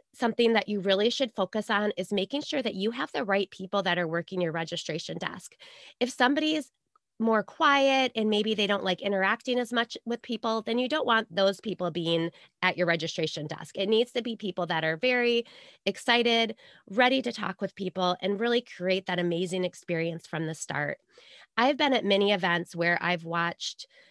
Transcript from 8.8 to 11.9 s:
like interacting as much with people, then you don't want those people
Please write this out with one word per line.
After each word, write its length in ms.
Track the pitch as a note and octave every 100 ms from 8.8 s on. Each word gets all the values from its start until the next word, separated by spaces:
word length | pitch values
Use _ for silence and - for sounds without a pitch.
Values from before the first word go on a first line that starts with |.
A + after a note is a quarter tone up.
like 180 | F#3+ F#3
interacting 580 | G3+ G3 F#3+ A3+ - B3
as 120 | A#3
much 260 | A#3+ A#3 - A#3
with 160 | A#3
people, 400 | - A3 A3+ A3
then 160 | G#3+ A#3
you 120 | B3+
don't 160 | D4+ B3
want 280 | A3+ A3
those 280 | E3+ G3 G3
people 280 | A3 E3+ F3+